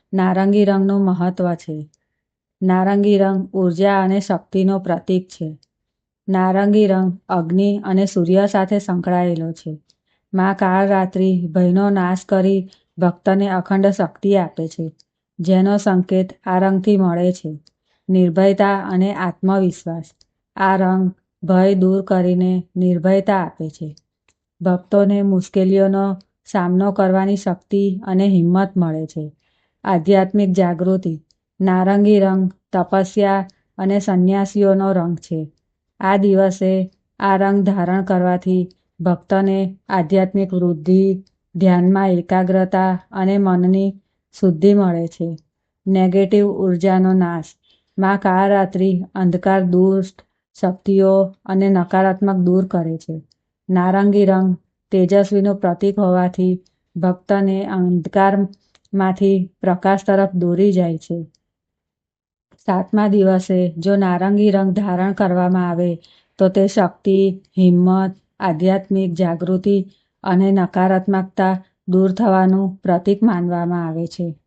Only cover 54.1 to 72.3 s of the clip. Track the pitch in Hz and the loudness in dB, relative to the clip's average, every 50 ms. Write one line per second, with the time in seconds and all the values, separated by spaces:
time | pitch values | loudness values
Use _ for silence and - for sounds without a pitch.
54.1 | 196 208 202 185 190 185 190 185 180 - _ _ _ _ _ _ - 190 185 170 | 4 4 4 4 2 2 2 0 -2 -4 _ _ _ _ _ _ 0 0 2 2
55.1 | 202 202 196 196 208 202 196 202 196 202 202 180 175 190 202 196 196 208 202 180 | 4 2 2 2 0 0 0 0 -2 -2 -2 -2 -2 -2 -2 -2 0 0 0 0
56.1 | 180 180 180 180 180 - 185 185 185 180 - _ _ _ _ _ _ 175 175 180 | 2 0 0 -2 -2 -2 -2 0 -2 -2 -6 _ _ _ _ _ _ -4 -2 -2
57.1 | 180 180 _ - 202 196 196 190 190 196 196 - 196 180 180 180 180 175 156 - | -2 -2 _ -2 -2 0 0 0 -2 -2 -4 -4 -4 -2 0 0 0 -2 -2 -2
58.1 | - 202 190 196 196 196 202 196 - - _ _ _ _ _ _ - 196 190 190 | 0 0 2 2 2 0 -2 -4 -6 -12 _ _ _ _ _ _ -4 -2 -2 -2
59.1 | 185 190 196 196 196 190 185 185 - _ - 190 175 180 - 190 196 196 - - | -2 0 0 0 2 0 -2 -4 -8 _ -4 -2 -2 0 0 0 0 0 0 0
60.1 | 196 196 196 196 190 180 175 175 175 170 196 208 190 185 180 170 165 160 - - | 0 2 0 0 -2 -2 -2 0 0 2 2 2 2 2 0 -2 -2 -6 -8 -10
61.1 | 175 170 160 143 _ _ _ _ _ _ _ _ _ _ _ _ _ _ _ _ | -10 -10 -10 -12 _ _ _ _ _ _ _ _ _ _ _ _ _ _ _ _
62.1 | _ _ _ _ _ _ _ _ _ _ _ - 190 180 170 - - 214 214 208 | _ _ _ _ _ _ _ _ _ _ _ -4 -2 -2 -2 -2 0 0 2 2
63.1 | 196 208 190 190 190 185 185 - 190 180 180 175 160 165 165 196 202 202 196 185 | 2 2 4 4 2 2 0 0 0 0 0 -2 -4 -4 -2 0 0 2 2 0
64.1 | 180 175 185 196 202 202 208 208 190 196 196 190 180 202 202 202 180 180 185 196 | 0 0 0 0 0 2 2 2 2 2 0 0 -2 -2 -2 -2 -2 -2 -2 -2
65.1 | 190 - 208 185 180 180 180 180 185 185 180 175 170 170 175 175 170 165 - _ | -2 -2 -2 0 0 0 0 0 0 0 -2 -2 -2 -2 -2 -2 -4 -6 -10 _
66.1 | _ _ _ _ _ - 190 185 190 196 196 196 - 220 185 175 - _ - 202 | _ _ _ _ _ 0 0 2 2 2 0 2 2 0 0 0 -2 _ -2 0
67.1 | 196 196 196 196 190 190 - _ _ 190 185 180 175 175 180 185 185 185 190 190 | 2 2 2 0 -2 -4 -10 _ _ 2 4 4 4 4 4 2 2 2 0 -4
68.1 | 190 - _ _ _ - - 185 165 156 180 190 190 196 190 - 196 190 190 185 | -6 -10 _ _ _ -6 -4 -4 -2 0 0 0 0 0 -2 -4 -2 -2 -2 -2
69.1 | 170 160 190 170 170 165 180 170 185 185 185 202 202 196 185 196 - _ _ _ | -2 -2 -2 -2 -2 -4 -4 -4 -4 -2 0 0 0 0 -2 -4 -12 _ _ _
70.1 | _ _ - 190 185 180 190 196 196 196 180 185 - 190 185 190 190 185 185 - | _ _ -4 0 0 2 2 2 2 2 0 0 0 0 0 2 0 0 0 -2
71.1 | 196 190 185 190 - - 190 190 190 185 - _ _ _ _ - 180 185 190 190 | -2 -2 -4 -4 -4 -2 0 0 -2 -4 -6 _ _ _ _ -2 0 2 2 2
72.1 | 185 190 233 214 | 0 0 0 2